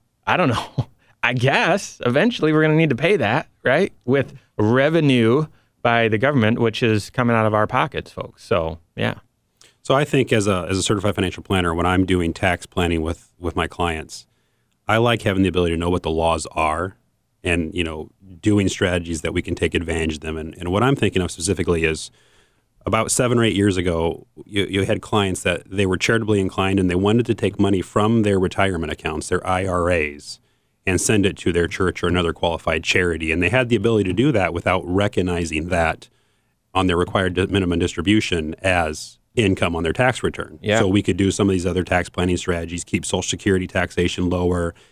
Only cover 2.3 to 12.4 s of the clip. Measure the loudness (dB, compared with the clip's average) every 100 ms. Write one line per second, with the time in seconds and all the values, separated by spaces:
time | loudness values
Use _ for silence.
2.3 | 2 2 4 4 4 2 2 0 2 2
3.3 | 0 -4 _ 0 2 0 -4 0 0 0
4.3 | -10 _ 0 2 4 4 4 4 4 4
5.3 | 2 0 -8 _ _ 0 2 2 2 2
6.3 | 4 2 2 0 0 2 2 -2 -2 0
7.3 | 2 2 2 0 0 -2 -6 -10 -12 -12
8.3 | -14 -2 -2 -2 -6 _ -6 -6 -6 _
9.3 | _ _ _ -20 _ 0 0 2 0 2
10.3 | 2 2 0 0 -2 0 0 0 0 -2
11.3 | -4 -4 -2 0 0 2 2 2 2 0
12.3 | 0